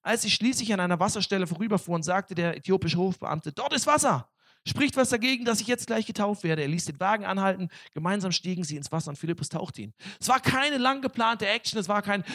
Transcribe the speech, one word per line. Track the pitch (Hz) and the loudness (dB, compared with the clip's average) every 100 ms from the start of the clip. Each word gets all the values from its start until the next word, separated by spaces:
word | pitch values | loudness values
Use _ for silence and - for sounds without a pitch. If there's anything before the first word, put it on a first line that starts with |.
Als | 175 226 | 0 0
sie | 214 | 2
schließlich | - 240 262 226 | 2 2 0 0
an | 196 | 0
einer | 180 175 | 2 2
Wasserstelle | 196 208 190 196 | 2 0 0 0
vorüberfuhren, | 175 165 220 202 - 170 | 0 -2 2 0 0 -2
sagte | 156 185 - | 2 0 0
der | 170 170 | -2 -2
äthiopische | 160 160 190 170 170 | -2 0 2 2 2
Hofbeamte, | 190 180 - 156 156 | 0 -2 -4 -4 -6
"Dort | 143 277 | -6 -2
ist | 294 | 0
Wasser." | - 294 285 139 - _ _ _ - | 4 4 4 2 -2 _ _ _ -8
Spricht | - 277 269 | 0 2 4
was | 254 | 2
dagegen, | 240 254 262 | 2 2 2
dass | 233 226 | 0 0
ich | 220 | 0
jetzt | 247 | -2
gleich | - 220 214 | 0 -2 0
getauft | 214 208 202 | -2 0 0
werde? | 165 156 | 0 0
Er | 143 | 0
ließ | 170 | -2
den | 160 143 | -4 -2
Wagen | 185 220 | 0 2
anhalten, | 190 190 196 190 180 - - | 0 2 2 0 -4 -8 -12
gemeinsam | 156 165 202 185 | -4 -2 0 0
stiegen | 170 175 180 | -2 -2 -4
sie | 160 | -4
ins | 147 143 | -6 -4
Wasser | 165 156 | -4 -4
und | 143 | -6
Philippus | 160 170 147 | -6 -4 -4
tauchte | 165 - - | -6 -8 -10
ihn. | 107 - 190 - | -14 -14 -16 -8
Es | - | 0
war | 254 | 2
keine | - 262 285 277 | 2 0 0 2
lang | 247 269 | 0 0
geplante | 262 - 226 233 202 | -4 0 0 0 0
Action, | 226 - 220 | -2 -2 -4
es | 185 | 0
war | 208 | -2
kein, | 202 202 - | 0 -4 -4